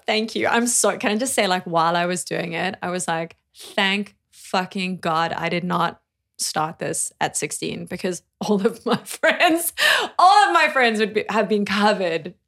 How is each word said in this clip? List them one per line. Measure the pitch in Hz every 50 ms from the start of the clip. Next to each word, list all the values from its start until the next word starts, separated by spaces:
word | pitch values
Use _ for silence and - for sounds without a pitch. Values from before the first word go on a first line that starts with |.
| _
thank | - 214 214 220 226 -
you. | 196 110 -
I'm | - 233 240
so, | 240 - - - 208 185 180
can | - 214 208
I |
just | 214 262 254 -
say, | - 208
like, | 190 180 185 180
while | 180 165 170 160 170 175
I | 175 175
was | 175 180 175 -
doing | - 170 165 170 170 165
it, | 165 175 185 208 - -
I | 180
was | 180 185 185
like, | - 165 165 170 165 - _ _ _ _
"Thank | - - - - - 196 190 196 202 202 - _ _ _ _
fucking | _ - - - - 190 180 180 - 202 185 185 185 165
God | - 175 160 160 165 165 -
I | - 160 170
did | 175 175 170
not | 175 175 175 170 170 - - _ _ _ _ _ _ _ -
start | - - - - 156 156 165 -
this | - - 160 - - - - _
at | - 151 -
sixteen | - - 156 - - 160 165 - 175 170
because | - 185 175 - 185 175 - - _ _ _
all | 208 - 208 196 190
of | 226 - - -
my | 226 -
<laughs> | - -
friends, | - - - - 320 320 - - 349 320 339 - - - - 587 640 - 523 440 - - -
all | 339 370 403 415 403 392
of | 349
my | 330 311 302
friends | 302 269 254 233 220 208
would | 220 196 214
be, | 220 - -
have | 190 226 208 175
been | 214 202 202
covered. | 196 196 208 202 214 208 185 190 170 165 165 151 180 - _ _